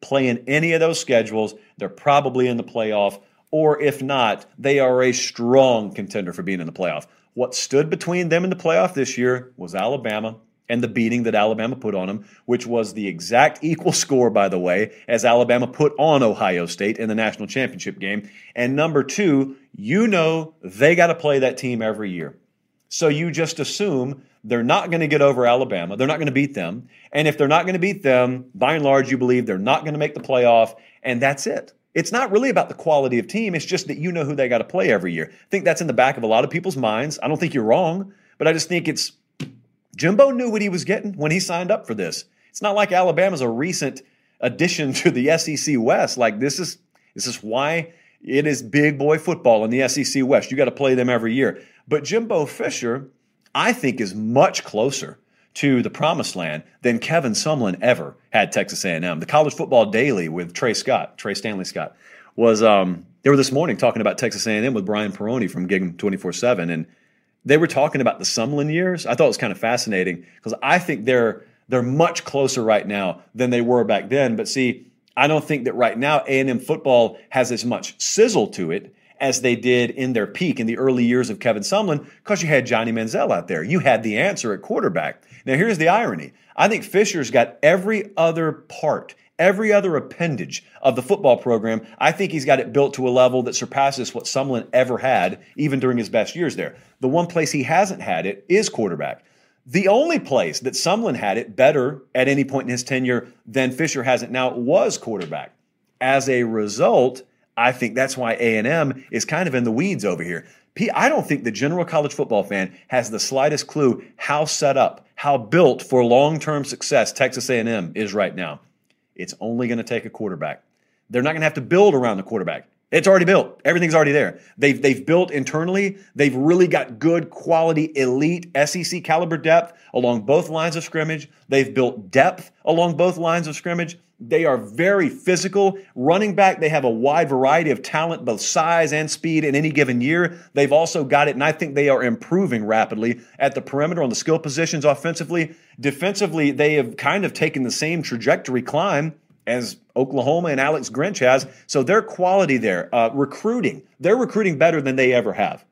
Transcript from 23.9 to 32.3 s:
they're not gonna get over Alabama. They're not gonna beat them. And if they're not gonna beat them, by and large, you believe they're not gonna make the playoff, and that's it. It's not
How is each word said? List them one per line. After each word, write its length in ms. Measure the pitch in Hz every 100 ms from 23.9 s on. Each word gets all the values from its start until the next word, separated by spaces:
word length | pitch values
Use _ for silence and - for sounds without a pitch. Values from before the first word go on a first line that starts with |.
| 143 127 135 _ _
they're 180 | 110 117
not 280 | 117 175 -
gonna 160 | 165 156
get 160 | 147
over 240 | 143 127 120
Alabama. 500 | 123 127 95 85 101
They're 100 | 135
not 120 | 151
gonna 140 | 151
beat 220 | 131 139
them. 340 | 104 85 104 123 _ _
And 160 | 143 156
if 100 | 147
they're 100 | 139
not 160 | 156
gonna 140 | 175 185
beat 240 | 185 196
them, 440 | 139 127 123 123 127
by 200 | 95 127
and 100 | 160
large, 260 | 143 135 127
you 60 | 135
believe 300 | 123 127 113
they're 120 | 95
not 260 | 104 143
gonna 140 | 151 151
make 160 | 151
the 60 | 139
playoff, 540 | - 131 120 117 113 - _ _
and 180 | 131 120
that's 260 | 135 143 -
it. 260 | - - _ _
It's 180 | - 170
not 200 | 240 254